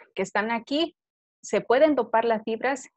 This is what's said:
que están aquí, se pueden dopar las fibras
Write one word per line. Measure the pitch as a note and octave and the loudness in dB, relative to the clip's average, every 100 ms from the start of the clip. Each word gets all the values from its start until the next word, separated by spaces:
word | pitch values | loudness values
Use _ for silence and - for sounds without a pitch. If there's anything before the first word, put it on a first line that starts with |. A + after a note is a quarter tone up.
| - | -14
que | - | -8
están | G3 G#3+ A3 | -4 -2 -2
aquí, | A#3 A3+ C#4+ E4 _ _ _ _ _ | -4 -4 -4 -4 _ _ _ _ _
se | - G3+ | -4 -2
pueden | - B3 D#4 | 2 4 4
dopar | C4+ A3+ A3+ | 2 0 0
las | A#3 A3 | 0 -2
fibras | G#3+ A3 B3 C4+ - | -2 -4 -4 -4 -8